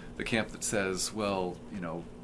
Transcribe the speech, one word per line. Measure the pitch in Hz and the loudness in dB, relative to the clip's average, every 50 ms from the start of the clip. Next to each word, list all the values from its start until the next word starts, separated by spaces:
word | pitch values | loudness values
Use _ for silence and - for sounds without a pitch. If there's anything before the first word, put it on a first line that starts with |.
| - - - | -10 -8 -6
The | - - | -4 -2
camp | - 120 110 104 - | 2 2 2 2 0
that | - - - | -2 -4 0
says, | - 117 101 95 95 92 90 - - 101 | 2 4 4 4 4 2 2 0 0 0
well, | 107 104 101 98 95 90 90 82 - - - - | 2 2 2 4 4 2 2 0 -4 -8 -8 -6
you | 98 | -4
know, | 87 82 82 85 85 - - - | -4 -4 -4 -4 -6 -8 -10 -12